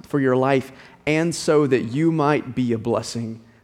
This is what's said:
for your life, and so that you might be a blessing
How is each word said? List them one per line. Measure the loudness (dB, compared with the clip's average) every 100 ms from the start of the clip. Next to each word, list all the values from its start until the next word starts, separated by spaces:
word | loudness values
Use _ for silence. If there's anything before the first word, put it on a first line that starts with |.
for | -6 0
your | 2 2
life, | 2 2 -2 -12 -20 -10 -2
and | 0 0 -2
so | 0 2 4
that | 2
you | 0 0 0
might | 2 2 0 -2 -4
be | -2
a | -2
blessing | -2 -4 -4 -8 -10 -12 -18 _